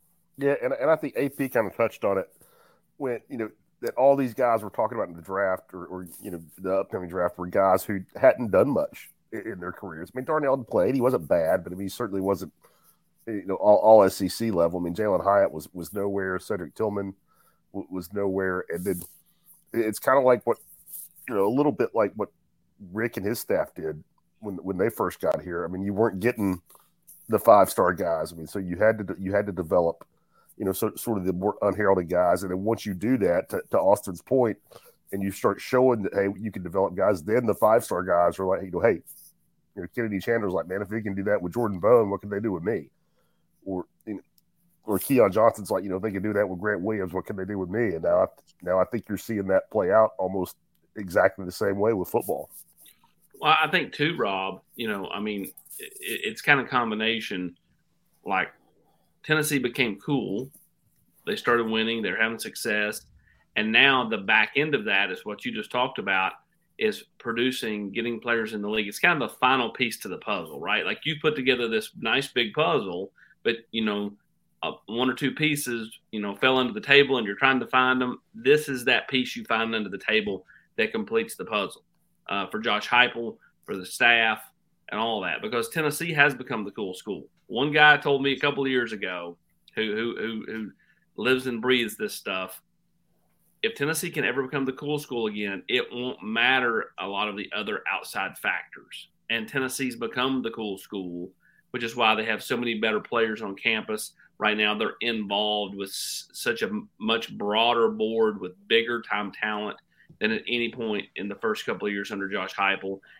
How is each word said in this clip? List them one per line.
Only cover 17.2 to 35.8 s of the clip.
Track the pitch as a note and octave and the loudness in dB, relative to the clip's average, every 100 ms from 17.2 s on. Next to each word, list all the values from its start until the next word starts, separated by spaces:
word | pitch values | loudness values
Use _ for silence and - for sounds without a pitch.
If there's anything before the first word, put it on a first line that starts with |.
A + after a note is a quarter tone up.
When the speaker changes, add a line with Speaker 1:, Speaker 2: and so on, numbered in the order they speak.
| _ _ _ _ _ | _ _ _ _ _
Speaker 1:
w-, | G2 - | -12 -8
was | F#2 F2 | -10 -8
nowhere. | G2+ G2+ F#2+ F#2+ F2+ - | -2 0 0 0 -2 -4
And | E2+ | -6
then | G2 F2+ - - _ _ _ _ _ | -4 -4 -6 -20 _ _ _ _ _
it's | A2+ A2 G2+ | -2 -2 0
kinda | - C3+ | 2 4
like | B2+ B2 - | 6 4 2
what, | A2+ - - - - - - - | -2 -4 -20 -20 -18 -18 -18 -4
you | G#2+ | 0
know, | G2 | 2
a | |
little | C3 D3 | 4 2
bit | G#2 - | 2 -2
like | A2+ G2+ A2 | 0 0 0
what | G2+ _ _ _ _ _ F#2+ | -8 _ _ _ _ _ -10
Rick | G2 A#2 - | -4 -4 -2
and | G2+ | -4
his | A#2+ | -4
staff | - F#2 D2 - | -2 -2 -2 -4
did | D#2+ D2+ - _ _ _ | -8 -8 -14 _ _ _
when, | G#2+ F#2 | -10 -8
when | F#2 F#2 | -6 0
they | F#2 | 0
first | - F#2 - | 0 -4 -2
got | F2 D#2+ | -4 -2
here. | F2+ E2+ | -4 -6
I | E2+ | -6
mean, | F#2 | -6
you | G2 | -4
weren't | G2 A2+ F#2 | 2 0 2
getting | A2+ A2+ G2+ F#2 _ - _ _ _ - - | -2 0 -2 -2 _ -20 _ _ _ -20 -2
the | A2 | 2
five-star | - G#2 F#2+ - F#2 | 8 8 8 4 2
guys. | F2+ F2 E2 D#2+ | 2 -2 -2 -4
I | E2 | -8
mean, | D#2 | -10
so | G#2 | -8
you | F#2 F2 | -6 2
had | G#2+ A2 | 2 2
to, | F#2+ E2+ | -4 -6
you | G2+ | -2
had | G2+ G2+ | 0 0
to | |
develop, | F2+ D#2+ F2+ E2+ - - _ _ _ _ - | -4 0 2 2 0 -10 _ _ _ _ -4
you | G2+ | -2
know, | |
so, | F#2 G#2+ - | 0 -2 -4
sort | - G#2+ | -4 -2
of | F2+ | -2
the | |
more | F2+ G2+ - | 0 0 0
unheralded | G#2 F#2+ G#2 F#2 E2+ | 0 2 4 4 2
guys. | F2 F2+ F2 | 2 4 2
And | F#2+ | 0
then | F#2 | -4
once | G#2 A2+ G#2+ | -2 -2 -4
you | |
do | F#2 G#2+ B2+ | -4 0 2
that, | F#2 F2 - | 2 2 0
to, | F#2+ - | -6 -2
to | G2+ | 2
Austin's | F2+ G#2 - F2 | 4 2 0 -10
point, | - C3 A#2 - _ - - _ - | -2 2 2 0 _ -20 -20 _ -10
and | G2 | -6
you | G2 | -4
start | F#2+ A2 G2 | 0 0 0
showing | - B2+ | 0 4